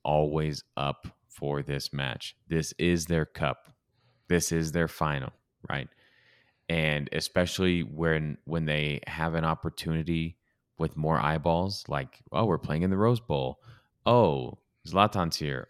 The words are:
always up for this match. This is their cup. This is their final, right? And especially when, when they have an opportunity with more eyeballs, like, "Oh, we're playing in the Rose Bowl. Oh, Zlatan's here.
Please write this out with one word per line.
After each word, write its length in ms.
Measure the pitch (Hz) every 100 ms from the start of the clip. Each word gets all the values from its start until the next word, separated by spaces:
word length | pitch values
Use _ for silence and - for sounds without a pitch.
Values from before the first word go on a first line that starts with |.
always 580 | - 76 76 78 78 69 - -
up 300 | 71 - - - _
for 340 | - 71 71
this 300 | 69 69 -
match. 440 | 69 67 - - - -
This 240 | 82 76 -
is 280 | 87 87 80
their 180 | 82
cup. 480 | 78 - 71 - _ _ _ _ _ _ -
This 240 | 87 -
is 200 | 82 80
their 140 | 85 82
final, 440 | - 78 71 65 - _ _ -
right? 200 | 71 64 _ _ _ _ _ _ _ -
And 400 | 82 78 73 69
especially 680 | 73 - 90 87 - 92 87
when, 560 | - 76 82 78 76 -
when 200 | 71 82 78
they 340 | 76 76 71 -
have 280 | 80 82
an 100 | 82
opportunity 920 | 80 80 85 - 82 80 78 82 82 - _ _ _ -
with 160 | 80 78
more 240 | 78 78
eyeballs, 640 | 73 78 82 82 95 104 -
like, 300 | 69 69 - -
"Oh, 140 | 78 110
we're 120 | 78
playing 240 | - 78
in 80 | 92
the 60 | 95
Rose 240 | 113 117
Bowl. 400 | - 71 65 - - - _ _
Oh, 540 | - 120 95 69 62 - _ _ -
Zlatan's 480 | 95 104 101 85 -
here. 320 | 76 65